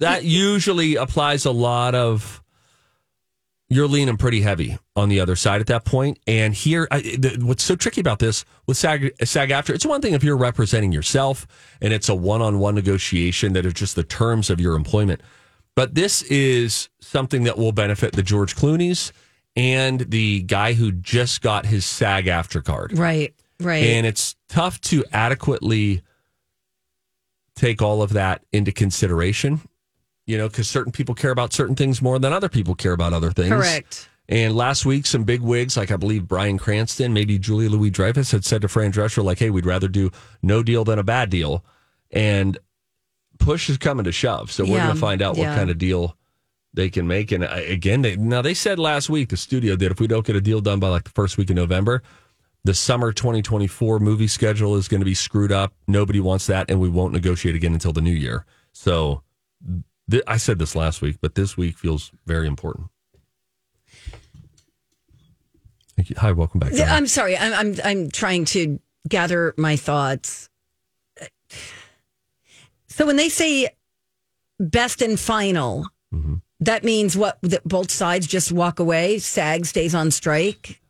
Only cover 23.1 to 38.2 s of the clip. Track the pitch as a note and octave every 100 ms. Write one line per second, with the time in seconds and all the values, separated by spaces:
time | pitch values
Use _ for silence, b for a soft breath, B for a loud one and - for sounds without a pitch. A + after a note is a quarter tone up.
23.1 | D#3+ C#3+ _ _ - F3 D#3 A#2 A#2 A2+
24.1 | G#2 - - _ - F3+ - - D#3 -
25.1 | G#2+ A#2 C3 - B2+ G#2+ A2 G#2 F#2+ -
26.1 | _ _ _ _ _ _ _ _ _ _
27.1 | _ _ _ _ - A#2+ A2 G#2+ G#2+ G#2
28.1 | G#2 F#2+ F2+ _ G#2 G2 - G2 - G2
29.1 | E2 F2+ G#2 C#3 D3+ - _ _ _ _
30.1 | _ - A2 G#2+ A2+ A2 C#3 B2 - B2+
31.1 | A#2 C#3+ B2 A#2+ - B2+ C3 C3+ B2+ B2+
32.1 | C3 C3 F3+ G3 A2+ F2+ F2 F#2+ F2 E2+
33.1 | E2+ E2 F#2 F2+ A2 F3 D#3 - - B
34.1 | B - A2+ A2+ A2 B2 C#3 C3+ C#3 C#3+
35.1 | B2 A2 B2 A#2 A#2+ B2+ A#2+ F#2+ G2 G2
36.1 | G#2+ F2 F#2 G2+ F#2+ - G#2 A2+ - B2
37.1 | G#2+ G#2 G2+ G2 G#2+ A2 G#2+ G#2 F#2+ F#2+
38.1 | C3